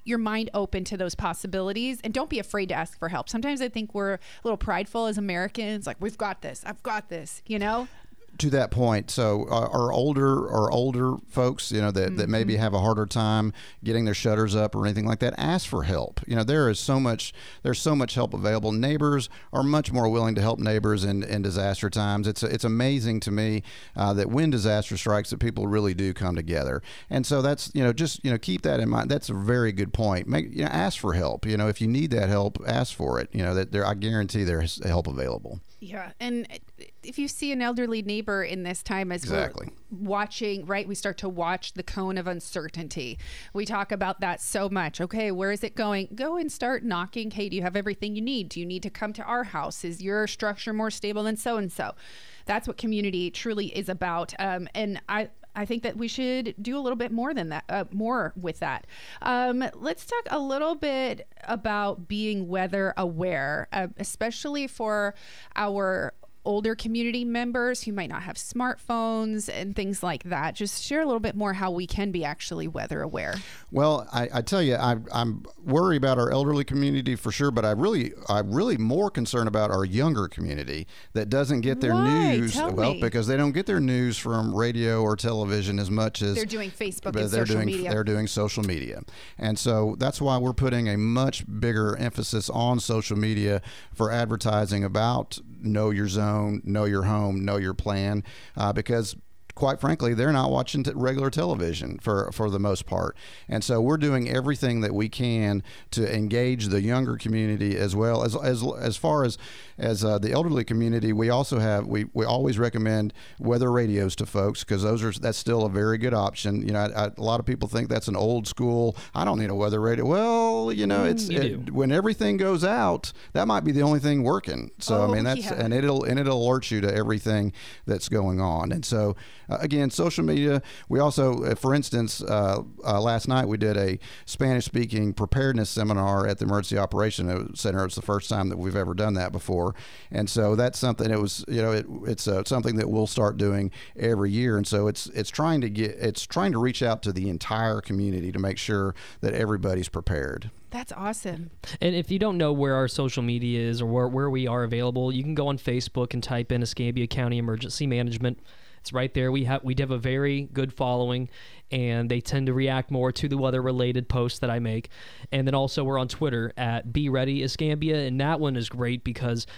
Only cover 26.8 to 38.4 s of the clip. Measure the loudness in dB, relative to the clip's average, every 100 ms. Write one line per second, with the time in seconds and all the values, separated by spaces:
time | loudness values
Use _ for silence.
26.8 | -6 -14 -4 -2 2 2 2 0 -2 2
27.8 | 2 4 0 -2 -2 0 0 -2 0 2
28.8 | 2 2 2 0 -2 -2 2 4 4 2
29.8 | -2 0 2 2 0 -2 -2 -2 -2 0
30.8 | -2 -2 0 0 0 -2 -2 0 0 0
31.8 | 0 2 2 2 2 2 2 -2 -2 -2
32.8 | -2 -2 0 0 -2 -2 0 0 0 0
33.8 | 0 0 0 0 0 0 0 0 0 -2
34.8 | 0 0 0 -4 -4 -4 -8 -12 -14 -16
35.8 | -14 -12 -12 -10 -6 -4 -6 -12 -16 -18
36.8 | -18 -16 -12 -4 -4 -4 -4 0 0 0
37.8 | 0 -2 -2 -4 -2 -2